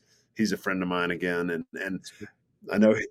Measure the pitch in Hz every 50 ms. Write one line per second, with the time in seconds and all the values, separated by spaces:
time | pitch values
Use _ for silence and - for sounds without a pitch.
0 | _ _ _ _ _ _ _ - 110 98 92 - - 101 95 92 92 90 90 90
1 | 87 87 87 82 90 90 87 87 87 87 85 82 82 _ - 65 90 95 95 -
2 | - - - - - - _ _ _ _ _ _ - - - 101 107 107 110 110
3 | - -